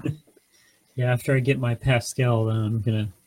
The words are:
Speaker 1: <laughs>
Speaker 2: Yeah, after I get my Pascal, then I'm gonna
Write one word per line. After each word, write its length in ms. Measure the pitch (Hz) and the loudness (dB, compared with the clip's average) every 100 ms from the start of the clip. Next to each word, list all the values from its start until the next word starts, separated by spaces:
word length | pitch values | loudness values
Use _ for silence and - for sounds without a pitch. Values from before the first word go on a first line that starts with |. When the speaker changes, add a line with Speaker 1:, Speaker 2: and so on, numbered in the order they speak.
| - | -6
Speaker 1:
<laughs> 40 | 151 - _ _ _ _ _ _ - | -8 -12 _ _ _ _ _ _ -2
Speaker 2:
Yeah, 140 | 123 | 0
after 240 | 123 - 135 | 0 0 0
I 60 | |
get 180 | 127 135 | 0 0
my 160 | 120 117 | -2 -2
Pascal, 720 | 135 120 - - 123 113 110 | 0 0 0 0 2 2 2
then 100 | 110 | 0
I'm 240 | 107 110 | 0 -2
gonna 300 | 107 110 104 - | 0 -2 -4 -8